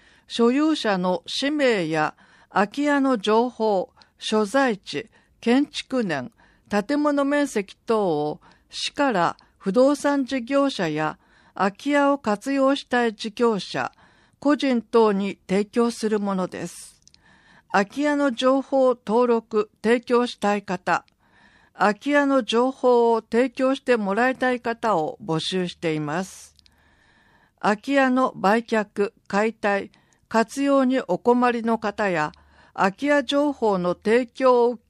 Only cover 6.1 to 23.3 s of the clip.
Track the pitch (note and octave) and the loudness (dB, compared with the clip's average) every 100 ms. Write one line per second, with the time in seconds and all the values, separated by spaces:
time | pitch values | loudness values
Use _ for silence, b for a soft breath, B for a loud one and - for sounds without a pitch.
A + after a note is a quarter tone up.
6.1 | C#3+ A#2+ _ b b - G#3 G3+ D4 D4 | -4 -6 _ b b -4 -4 -2 0 0
7.1 | C#4+ C#4 D4 C#4 G#3+ F#3+ - - A3 F#3+ | 0 0 0 0 -4 -6 -14 -4 0 0
8.1 | D3 D3+ - b b b - - - C#4 | 0 -2 -6 b b b -10 -10 -2 0
9.1 | F#3+ E3 - b b G3 G#3+ C4+ C#4+ C#4+ | 2 -2 -4 b b -2 4 4 2 0
10.1 | C#4+ B3 C4+ A3+ C#4 C#4 A#3+ E3 D3+ D#3 | -2 -2 -6 -2 0 0 -2 -4 -2 -4
11.1 | - b b b - G3 G3 C#4+ C#4+ C#4 | -6 b b b -4 -4 -2 -2 2 2
12.1 | C#4 G#3+ G#3 C4+ C#4 C4+ C#4 - B3 A#3 | 0 -2 -4 -2 0 2 0 -2 0 0
13.1 | G#3 A3 A3+ A#3 G3+ - C#3+ A#2 b b | -4 -12 -2 0 0 -6 -6 -6 b b
14.1 | b b b C#4+ D4 C#4 A#3+ - A#3 G#3+ | b b b 0 2 2 0 2 2 4
15.1 | G3 G3+ - - F#3+ G#3 A#3+ A#3 - A3 | 2 -2 -6 -2 -2 0 0 -2 -2 -2
16.1 | G#3+ G3+ F#3+ F3+ F#2 F3 - - _ _ | -2 -2 -4 -4 -8 -12 -14 -20 _ _
17.1 | b b b b b b F#3+ G3 C4 D4 | b b b b b b -2 -2 -2 -2
18.1 | C#4+ C#4+ A3+ C4 C4+ - C4+ B3+ A#3+ - | 0 0 0 0 0 0 2 2 0 -2
19.1 | A3+ B3 A3+ A3+ G#3+ - _ G#3+ A#3+ A#3+ | 0 2 0 0 -4 -4 _ 0 0 2
20.1 | A#3+ B3 - G3+ G#3 G3 F3+ - E3 _ | 0 0 -2 -2 -2 -4 -6 -2 -2 _
21.1 | b b b b b b - G3+ G#3 C#4 | b b b b b b 0 0 0 0
22.1 | C#4+ C#4 C4+ G#3+ A3+ C4 - B3 A#3+ A#3 | 2 2 0 0 0 0 0 2 4 4
23.1 | A3+ - | 0 0